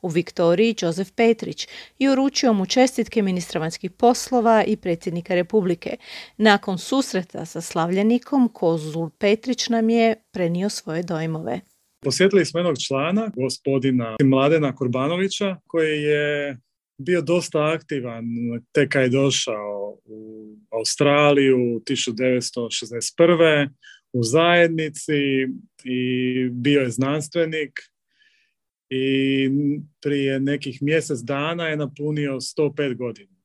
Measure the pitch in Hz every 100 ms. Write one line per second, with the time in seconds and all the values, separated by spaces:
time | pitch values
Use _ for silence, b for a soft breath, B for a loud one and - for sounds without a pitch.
0 | 180 165 175 - 170 175 226 220 170 165
1 | 196 - 233 226 - - - B B _
2 | 269 269 269 - 269 208 185 - 262 -
3 | 226 233 196 185 170 165 160 - 185 _
4 | 240 240 - 254 226 220 202 214 180 170
5 | - 170 170 180 175 220 185 170 - -
6 | B B B - 220 202 - 185 - 262
7 | 262 185 175 - 160 165 165 170 165 185
8 | 214 240 - 285 240 - 170 165 156 160
9 | 165 _ 202 214 254 247 - 226 220 233
10 | 226 220 _ 208 175 175 202 - - 160
11 | 175 165 160 160 160 127 _ _ _ _
12 | 139 - 190 196 151 165 180 131 - 135
13 | 156 202 220 - 131 - - 135 135 127
14 | 113 110 135 135 139 160 147 123 123 127
15 | 139 175 196 - 202 180 _ 165 156 151
16 | 147 147 147 147 143 127 _ _ _ _
17 | 139 180 147 175 165 156 151 160 - 143
18 | 123 117 117 117 120 117 - - 139 143
19 | 127 131 139 135 - 107 104 104 101 104
20 | _ 110 110 110 107 107 _ 113 110 -
21 | 143 143 147 143 135 127 123 117 - 135
22 | - 110 127 127 120 - 117 - 110 117
23 | - - 165 170 165 147 139 _ B B
24 | _ 123 113 151 170 175 170 160 156 151
25 | - 147 139 135 131 - - _ 131 127
26 | 127 127 127 127 127 123 123 143 127 117
27 | 135 151 147 170 160 160 151 - - _
28 | _ _ _ _ _ _ _ _ _ 131
29 | 135 135 135 135 135 139 143 147 - _
30 | 143 143 139 135 135 143 139 123 143 160
31 | 151 135 120 139 151 170 165 151 139 147
32 | 147 151 147 131 131 - 147 147 143 123
33 | 123 110 - _